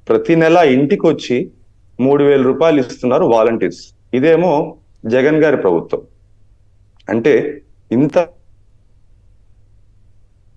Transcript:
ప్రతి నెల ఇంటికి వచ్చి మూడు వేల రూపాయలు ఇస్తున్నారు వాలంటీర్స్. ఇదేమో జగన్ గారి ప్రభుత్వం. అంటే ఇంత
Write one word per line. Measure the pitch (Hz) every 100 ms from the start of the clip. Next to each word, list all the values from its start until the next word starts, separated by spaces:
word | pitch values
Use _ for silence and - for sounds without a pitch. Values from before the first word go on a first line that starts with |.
| -
ప్రతి | 113 - 165
నెల | 160 175
ఇంటికి | 156 127 147 196 -
వచ్చి | - - 123 185 - _ _ _ -
మూడు | 127 143
వేల | 143 139
రూపాయలు | 127 131 160 151
ఇస్తున్నారు | 127 - 123 135 180
వాలంటీర్స్. | 113 117 113 90 - - _ _
ఇదేమో | 127 151 165 180 147 160 - _ _ 110
జగన్ | 127 139 156
గారి | 139 -
ప్రభుత్వం. | 98 85 - - - _ _ _ _ _ _ _ _ _ -
అంటే | 113 139 117 - - - _ -
ఇంత | 113 147 180 170 - _ _ _ _ _ _ _ _ _ _ _ _ _ _ _ _ _ _ _ _ _